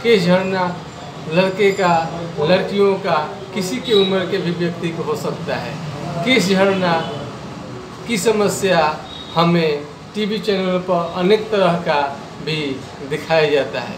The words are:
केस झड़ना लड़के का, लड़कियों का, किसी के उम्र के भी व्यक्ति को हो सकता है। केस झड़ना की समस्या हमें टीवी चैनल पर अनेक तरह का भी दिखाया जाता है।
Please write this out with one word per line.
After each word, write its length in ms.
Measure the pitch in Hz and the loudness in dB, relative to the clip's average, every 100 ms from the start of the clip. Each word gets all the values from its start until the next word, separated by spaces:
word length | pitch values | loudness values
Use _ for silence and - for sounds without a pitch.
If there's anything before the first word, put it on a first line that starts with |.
केस 200 | 233 220 | 4 4
झड़ना 520 | 175 185 190 190 180 - - - - - - | 6 4 2 0 -2 -4 -12 -14 -14 -12 -2
लड़के 380 | 165 190 185 202 | 2 2 4 2
का, 380 | 190 180 170 165 170 165 - | 4 2 2 0 -6 -8 -2
लड़कियों 560 | 151 185 - 202 196 185 | 2 2 2 0 2 2
का, 340 | 185 160 151 - - 214 | 0 -2 -2 -10 -8 -6
किसी 220 | 180 247 | -4 -6
के 160 | - | 2
उम्र 260 | 208 190 190 | 2 4 0
के 180 | 180 196 | 0 -2
भी 140 | 170 | -2
व्यक्ति 380 | 170 175 - 170 | -2 -4 -2 -6
को 140 | 156 | -4
हो 120 | 147 147 | -4 -4
सकता 400 | 156 135 - 123 | -4 -6 -6 -6
है। 200 | 117 - - - - - 233 | -6 -8 -8 -8 -8 -4 2
केस 240 | 262 180 | 2 4
झड़ना 640 | 190 196 190 180 165 - - - - - - - - - - - | 4 4 4 2 0 -2 -8 -10 -12 -12 -12 -12 -12 -14 -14 -4
की 100 | 226 | 0
समस्या 800 | 233 214 202 - 196 170 151 156 - - - 160 | 2 4 2 2 2 4 4 0 -10 -14 -4 2
हमें 480 | 170 170 160 147 147 - - 208 | 4 6 4 0 -4 -14 -10 -4
टीवी 240 | 214 214 | -2 -2
चैनल 380 | - 190 185 180 | 0 0 2 0
पर 360 | 180 175 170 180 | 0 0 0 0
अनेक 360 | 180 214 - | 4 4 4
तरह 220 | 214 180 | 2 4
का 440 | 170 - 151 139 - - - - | 2 2 0 0 -4 -12 -10 -6
भी 340 | 156 143 131 - - 139 | -4 -4 -6 -10 -12 -6
दिखाया 400 | 151 - 160 151 | -6 2 4 4
जाता 300 | 139 131 131 | 2 0 -4
है। 160 | 120 | -6